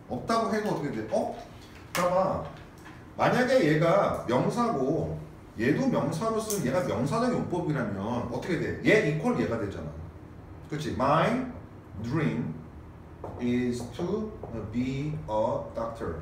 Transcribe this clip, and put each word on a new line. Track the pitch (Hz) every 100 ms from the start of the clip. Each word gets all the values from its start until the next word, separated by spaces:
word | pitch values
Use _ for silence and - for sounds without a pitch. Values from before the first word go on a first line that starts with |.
| -
없다고 | 123 - 226 202
해도 | 214 208
어떻게 | 156 143
돼? | 110 -
어? | 123 - - - - - - -
봐봐. | - 180 185 190 - - - - - - - - -
만약에 | - 226 254 262 151
얘가 | 151 165 190 - - -
명사고 | 123 170 233 233 139 127 156 - - - - - 101
얘도 | 123 156 262
명사로 | 202 147 - 220 220
쓰는 | 208 202 143
얘가 | -
명사적 | - 147 147 226 247
용법이라면 | 202 156 170 151 135 107 95 107 120 -
어떻게 | 104 - -
돼? | 80 82 -
얘 | 214 156 156
이퀄 | 240 -
얘가 | - -
되잖아. | 98 87 78 - - - - - - - -
그치? | 151 110
My | - 143 156 196 247 254 - - - - -
dream | 113 156 - - - - - - - - - - - -
is | 120 123 123 120 120
to | - 175 214 220 - - 113 98
be | 117 131 135 151 156 -
a | 110 113 113 - 113
doctor. | 113 113 107 -